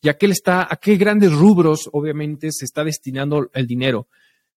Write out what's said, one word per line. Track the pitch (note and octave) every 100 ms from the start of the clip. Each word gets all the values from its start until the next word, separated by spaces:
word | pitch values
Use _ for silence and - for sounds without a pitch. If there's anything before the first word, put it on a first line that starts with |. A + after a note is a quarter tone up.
y | D3
a | D3
qué | G3+
le |
está, | F#3 - F3+ F3+
a | D3+
qué | - G#3
grandes | G3+ G#3 G3
rubros, | D3 F#3+ F#3 D#3+ D#3 -
obviamente, | D3 D3+ D3+ D3+ D3 D#3
se | D3+
está | C3 -
destinando | D#3 D3+ - C3 C#3+ D3 C3
el | C3 B2
dinero. | B2 C3 A2+ - _ _ _ _